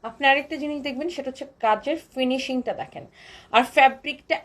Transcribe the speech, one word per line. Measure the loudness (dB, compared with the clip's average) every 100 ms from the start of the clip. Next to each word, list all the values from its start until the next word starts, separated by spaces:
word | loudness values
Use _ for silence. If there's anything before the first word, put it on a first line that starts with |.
আপনি | -14 0 4
আরেকটা | 4 0 -6
জিনিস | -6 -6
দেখবেন, | -6 -6 -6
সেটা | -6 -8
হচ্ছে | -10 -12 -2
কাজের | 0 0 0 -6 -6 -2
ফিনিশিংটা | -2 -2 -2 -4 -4
দেখেন। | -6 -10 -14 -18 -20 -20 -20 0
আর | 2
ফ্যাব্রিকটা | 4 6 6 4 -10 -8 -4 -6